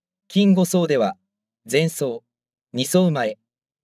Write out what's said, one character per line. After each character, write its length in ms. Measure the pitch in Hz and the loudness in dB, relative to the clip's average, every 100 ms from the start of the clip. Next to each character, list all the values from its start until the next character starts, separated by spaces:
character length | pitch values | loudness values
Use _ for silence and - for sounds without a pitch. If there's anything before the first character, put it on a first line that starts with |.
| _ _ _ | _ _ _
金 280 | 190 202 | 0 2
五 100 | 190 | 4
走 220 | 180 185 165 | 2 0 0
で 80 | 139 | 0
は、 200 | 104 90 _ _ _ _ 113 | -2 -6 _ _ _ _ -4
前 140 | 131 | -2
走、 360 | 160 - 139 117 _ _ _ _ _ | -2 -4 -8 -8 _ _ _ _ _
二 120 | 120 | -8
走 260 | 127 180 180 | 0 2 2
前、 280 | 147 113 107 _ _ _ _ | 0 -4 -6 _ _ _ _